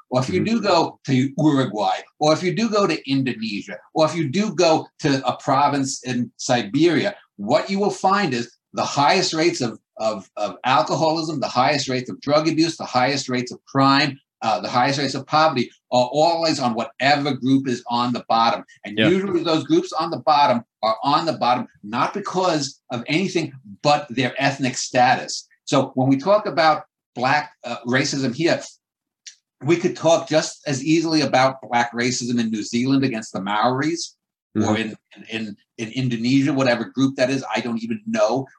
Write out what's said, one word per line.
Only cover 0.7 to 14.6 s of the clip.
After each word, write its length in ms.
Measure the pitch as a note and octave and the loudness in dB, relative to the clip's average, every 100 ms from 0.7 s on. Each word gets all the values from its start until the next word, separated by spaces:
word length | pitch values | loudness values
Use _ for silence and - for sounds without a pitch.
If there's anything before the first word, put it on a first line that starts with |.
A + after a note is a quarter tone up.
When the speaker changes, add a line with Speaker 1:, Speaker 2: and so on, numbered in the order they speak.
| E3+ C#3+ - - | 2 2 -4 0
Speaker 1:
to 260 | B2+ C3+ - | 0 0 2
Uruguay, 600 | D3+ C#3 A2+ G#2 F#2+ F#2+ - _ | 2 4 0 0 -2 -2 -8 _
or 120 | D3+ | 0
if 100 | D#3 | 2
you 120 | F3+ | 0
do 160 | D#3 A3+ | -2 0
go 160 | G#3 F#3+ | 2 0
to 240 | D3+ - | -2 -2
Indonesia, 640 | C3+ B2+ A2 A2 G2+ - F2+ _ | -2 -2 -4 -6 -6 -10 -16 _
or 120 | E3 D#3 | 0 0
if 80 | |
you 140 | E3+ C#3+ | 0 -2
do 260 | E3 G#3 | -2 -2
go 320 | D#3 E3 D#3 - _ | 2 2 2 -2 _
to 260 | D3+ C3+ - | -2 0 -2
a 100 | - | -4
province 640 | - C3+ C#3 C#3 C3+ - | -2 2 2 0 -4 -6
in 260 | B2+ A#2+ A#2+ - | -6 -4 -6 -8
Siberia, 800 | - A#2+ G#2 C3 E3+ D3 G2+ - _ - | -2 -2 0 2 2 2 0 -6 _ -12
what 320 | G2+ D#3 G#3+ | 0 0 0
you 120 | G3 | 0
will 100 | G3+ | 0
find 420 | - G3 G3+ F#3 | 0 0 2 2
is 240 | B2 A#2+ _ _ | -2 -6 _ _
the 120 | - | -6
highest 500 | G#2+ C#3 C#3+ F#3+ D#3+ | -2 2 2 2 0
rates 260 | D#3+ E3+ - | 0 0 0
of, 180 | A#2+ G#2 _ - | -4 -6 _ -4
of, 320 | A2 G#2 - - | -4 -4 -10 -6
of 200 | G#2 - | -6 -4
alcoholism, 760 | B2 C#3 D#3 D#3 D#3+ D#3+ D#3+ D3+ | 0 2 2 0 0 0 -4 -4
the 80 | A2 | -2
highest 400 | B2 C3+ D3 C3 | 0 2 0 -2
rates 200 | B2+ - | -4 -6
of 120 | F#2 | -8
drug 280 | C#3 D3+ D#3+ | 0 2 2
abuse, 280 | D3 E3 - | 2 0 -2
the 80 | |
highest 440 | G#2+ B2+ C3 C#3 C3 | -4 0 0 -2 -4
rates 220 | B2 B2 | -4 -6
of 100 | - | -12
crime, 540 | - C#3 C3+ C#3 D3 C3+ _ _ | -4 2 4 4 0 -4 _ _
uh, 160 | A#2 G#2 | -2 -2